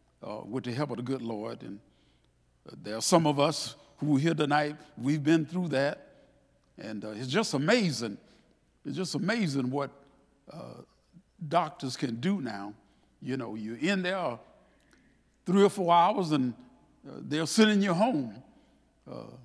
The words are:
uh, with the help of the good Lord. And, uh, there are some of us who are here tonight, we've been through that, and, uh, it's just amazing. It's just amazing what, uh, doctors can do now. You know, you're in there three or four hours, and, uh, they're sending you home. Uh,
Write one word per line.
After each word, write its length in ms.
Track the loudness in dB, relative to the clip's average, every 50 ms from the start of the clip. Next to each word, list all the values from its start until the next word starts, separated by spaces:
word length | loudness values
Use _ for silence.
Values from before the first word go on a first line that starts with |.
| _ _ _ _ -12
uh, 180 | -10 -10 -10 -8
with 180 | -6 -6 -6 -4
the 80 | -4
help 200 | -4 -4 -4 -4
of 60 | -4
the 60 | -6 -6
good 180 | -4 -6 -6
Lord. 400 | -6 -6 -6 -6 -8 -8 -10 -12 -12
And, 160 | -14 -14 -16 -18 _ _ _ _ _ _ _ _ _ _ _ _ _ _ _ -20
uh, 80 | -20 -18 -14
there 140 | -10 -8 -6
are 60 | -4
some 260 | 2 4 6 6 6
of 120 | 4 4 4
us 360 | 2 2 2 -2 -6 -10 -12 -16 -20 -20 _
who 180 | -4 0 2 4
are 40 | 4
here 140 | 4 2 2
tonight, 440 | 0 2 2 2 2 2 0 -4 -8 -14 -18 -12
we've 260 | -4 -2 0 0 2 2
been 220 | 4 4 4 2
through 220 | 0 -4 -4 -4 -2
that, 380 | 0 0 0 0 -2 -6 -12 -20 -20 -20 _ _ _ _ _ _ _ _ _ _ _
and, 260 | -14 -12 -10 -10 -10 -10
uh, 60 | -10
it's 180 | -8 -8 -6
just 260 | -2 0 0 0 0 0
amazing. 640 | 0 2 4 4 4 4 2 0 -2 -4 -6 -6 -10 -14 -20 -20 _ _ _ _ _ _ _ _ _ -10
It's 100 | -8 -6
just 200 | -6 -4 -4 -4
amazing 540 | -2 -2 0 0 0 0 0 0 -2 -2 -2
what, 220 | -2 -2 -4 -6 -8 -14 -20 -20 _ _ _ _ _ _ _ -18
uh, 300 | -16 -14 -14 -14 -16 -18 -20 -20 _ _ _ _ -20 -20 -20 _ _ -14 -6
doctors 500 | -2 0 0 0 -2 -4 -6 -6 -6 -4
can 180 | -4 -4 -4 -2
do 260 | -2 0 0 0 -2
now. 320 | -2 -6 -6 -8 -8 -10 -12 -16 _ _ _ _ _ _ _ _
You 160 | -8 -6 -4
know, 180 | -4 -4 -6 -8
you're 220 | -8 -8 -8 -6
in 260 | -2 -2 0 0 0 0
there 360 | -2 -2 -2 -4 -4 -6 -8 -12 -18 _ _ _ _ _ _ _ _ _ _ _ _ _ _ _ _ _ _ _
three 180 | 2 6 6 6
or 60 | 6
four 240 | 4 2 2 6 6
hours, 380 | 8 6 6 4 2 0 2
and, 220 | 2 2 2 0 -4 -6 -14 -20 -20 _ _ _ _ _ -20
uh, 100 | -16 -14
they're 280 | -12 -8 -4 -2 -2 -2
sending 360 | 2 4 6 6 6 6 4
you 120 | 4 2 2
home. 480 | 2 2 2 2 0 -2 -4 -8 -14 -20 -20 _ _ _ _ _ _ _ _ _ _ _
Uh, 180 | -14 -14 -14 -14 -16 -18 -20